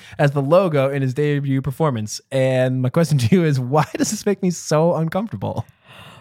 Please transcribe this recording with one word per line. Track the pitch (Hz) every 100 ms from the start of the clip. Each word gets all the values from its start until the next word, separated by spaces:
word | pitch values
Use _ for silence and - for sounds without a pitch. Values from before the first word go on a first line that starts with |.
| - -
as | 143
the | 143
logo | 135 175 190 143 135
in | 139
his | 131
debut | 127 147 143 139 135
performance. | 139 - 160 117 107 - -
And | 135 131 127 127 131
my | 127
question | 170 165 147
to | 113 185
you |
is, | 160 131
why | 123 151 - -
does | -
this | 214 208
make | 190
me | 180
so | 165 - 156 170 170
uncomfortable? | 160 185 220 98 104 - - _ - - - -